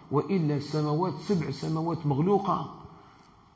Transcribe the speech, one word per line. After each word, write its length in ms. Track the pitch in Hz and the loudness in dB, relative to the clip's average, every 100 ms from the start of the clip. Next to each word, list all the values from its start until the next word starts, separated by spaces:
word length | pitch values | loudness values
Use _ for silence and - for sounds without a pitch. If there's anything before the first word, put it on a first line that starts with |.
| - | -2
وإلا 460 | 135 - 196 151 147 | -2 2 2 2 0
السماوات، 560 | - 156 151 151 180 151 - | -2 -2 0 2 0 -2 0
سبع 240 | 196 151 | 0 0
سماوات 540 | 135 156 160 165 165 147 | -4 -2 -2 -2 -2 0
مغلوقة. 720 | 135 170 202 190 165 151 - - - - - - - - | 2 4 4 2 -2 -4 -12 -18 -20 -20 -20 -20 -20 -20